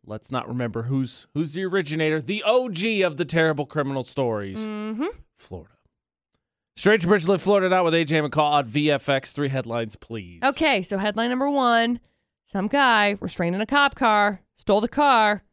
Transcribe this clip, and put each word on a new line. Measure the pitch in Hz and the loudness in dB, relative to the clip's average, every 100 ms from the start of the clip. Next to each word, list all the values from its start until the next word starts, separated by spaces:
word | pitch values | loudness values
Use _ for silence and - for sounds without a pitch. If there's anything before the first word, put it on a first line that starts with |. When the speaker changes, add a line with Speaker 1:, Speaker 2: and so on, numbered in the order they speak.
| - | -14
Speaker 1:
let's | 107 - | -14 -8
not | 131 117 | -8 -6
remember | 123 120 110 | -6 -4 -4
who's, | 117 135 127 - - | -4 -2 -4 -8 -10
who's | 147 160 | -6 -4
the | 156 190 | -4 -2
originator, | 190 147 156 156 156 | -2 -2 0 0 0
the | 131 208 208 | -2 -2 0
O | 247 254 | 0 0
G | 170 220 214 | -2 -2 2
of | 180 143 | 0 0
the | 165 | -2
terrible | 165 160 147 139 | 2 2 0 -4
criminal | 156 139 135 123 | -4 -2 -4 -6
stories. | - 123 107 98 98 214 | -2 -2 -2 -4 -8 -8
Speaker 2:
Mm-hmm. | 214 214 220 330 - - _ | -8 -8 -6 -6 -8 -20 _
Speaker 1:
Florida. | - 90 - _ _ _ _ _ _ _ _ _ _ - | -16 -16 -16 _ _ _ _ _ _ _ _ _ _ 0
Strange | 196 214 170 | 4 4 4
Bridge | 185 165 | 2 4
Live | 190 | 0
Florida | 185 202 185 | 2 2 4
Not | 185 | 2
with | 170 | 4
A | 165 156 | 2 2
J | 156 | 0
McCall | 147 151 147 | 0 0 2
on | 147 123 | 2 2
V | 143 147 | 0 2
F | 143 - | 0 0
X. | 135 - | -2 -2
Three | - 143 | -4 -4
headlines, | 131 117 117 113 - | -4 -4 -6 -6 -10
please. | - 113 90 85 | -12 -12 -12 -4
Speaker 2:
Okay, | 262 262 311 226 | -2 0 0 0
so | 180 196 | -2 -4
headline | 208 208 233 | -4 -2 -4
number | 254 277 | -2 -2
one, | 285 247 233 233 240 _ _ _ _ _ | 0 2 2 0 -4 _ _ _ _ _
some | 196 202 | -4 0
guy | 285 262 226 208 202 | 2 4 4 2 0
restrained | 175 - 170 185 | -8 -4 -2 -2
in | |
a | 220 | 0
cop | 285 285 - | 2 0 2
car, | 240 214 202 196 _ _ | 2 4 2 -2 _ _
stole | - 208 | 0 2
the | 233 | 2
car | - 294 240 214 208 _ | 2 4 6 4 0 _